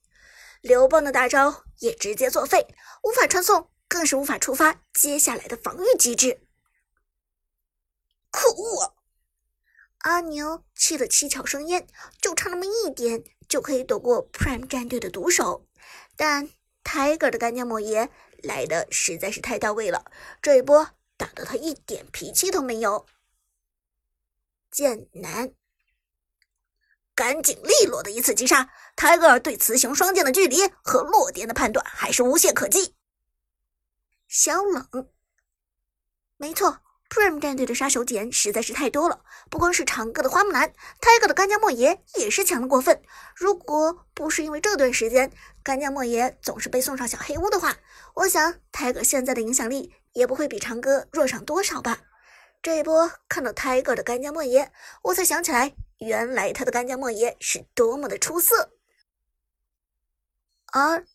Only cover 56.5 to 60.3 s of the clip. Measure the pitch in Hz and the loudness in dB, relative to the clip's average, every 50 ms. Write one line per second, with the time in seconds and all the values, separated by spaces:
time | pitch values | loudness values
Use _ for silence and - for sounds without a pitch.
56.5 | - - 269 247 - 240 247 254 254 262 277 240 220 202 233 240 - - - - | -4 -4 -4 -2 -2 -2 -4 -4 -6 -6 -6 -6 -2 -2 -2 -2 -2 -4 -6 -6
57.5 | - - - _ _ - 233 226 254 285 285 208 196 - - - 320 349 339 - | -6 -6 -8 _ _ 0 2 2 0 -2 -6 -8 -6 -4 -4 -4 -2 0 2 2
58.5 | 466 403 - - _ _ _ _ _ _ _ _ _ _ _ _ _ _ _ _ | 2 2 0 -2 _ _ _ _ _ _ _ _ _ _ _ _ _ _ _ _
59.5 | _ _ _ _ _ _ _ _ _ _ _ _ _ _ _ _ | _ _ _ _ _ _ _ _ _ _ _ _ _ _ _ _